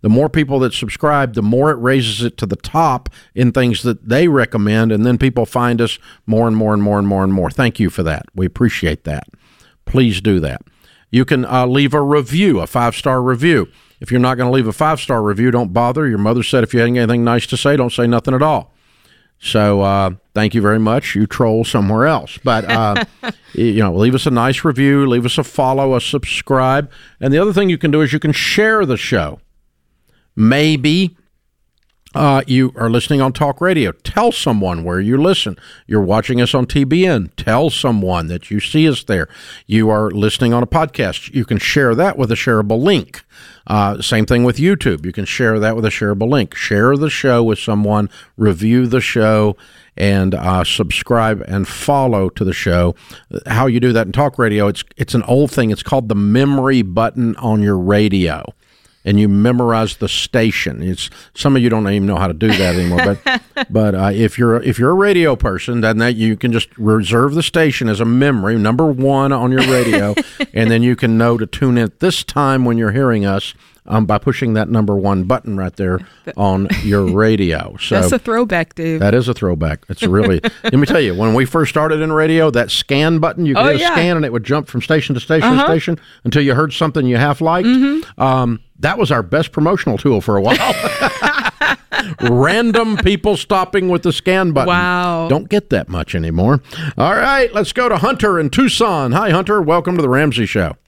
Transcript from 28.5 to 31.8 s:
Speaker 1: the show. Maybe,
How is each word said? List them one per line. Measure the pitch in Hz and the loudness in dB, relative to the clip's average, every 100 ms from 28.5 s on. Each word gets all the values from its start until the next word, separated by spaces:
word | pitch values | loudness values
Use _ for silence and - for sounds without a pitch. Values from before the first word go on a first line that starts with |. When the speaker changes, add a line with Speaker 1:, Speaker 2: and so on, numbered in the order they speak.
| - 214 220 | 0 2 2
Speaker 1:
the | 175 120 | 0 -2
show. | - 113 76 76 _ _ _ _ _ _ _ _ _ - | -2 -2 -2 -8 _ _ _ _ _ _ _ _ _ 0
Maybe, | 110 135 151 156 135 165 190 - _ _ _ _ _ _ | 2 4 2 2 2 0 0 -4 _ _ _ _ _ _